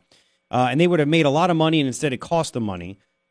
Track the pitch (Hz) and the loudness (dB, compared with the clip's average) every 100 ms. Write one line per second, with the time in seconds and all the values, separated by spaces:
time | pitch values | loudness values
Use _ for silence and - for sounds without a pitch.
0 | _ _ _ _ _ 123 123 135 175 175 | _ _ _ _ _ -2 0 2 2 2
1 | 147 165 143 147 180 165 160 160 135 117 | 2 2 2 2 2 2 2 2 0 -2
2 | 151 123 - 170 156 127 107 90 87 98 | -4 -6 -4 -2 -2 -4 -6 -6 -10 -16
3 | _ _ _ | _ _ _